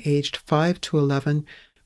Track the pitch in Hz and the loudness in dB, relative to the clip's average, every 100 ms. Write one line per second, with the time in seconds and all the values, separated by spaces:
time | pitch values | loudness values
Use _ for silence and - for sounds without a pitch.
0 | 151 143 143 - - 151 170 180 - 156 | 0 0 0 -6 -2 2 2 -2 -2 0
1 | 139 139 147 147 151 - _ _ | 2 0 0 -2 -4 -16 _ _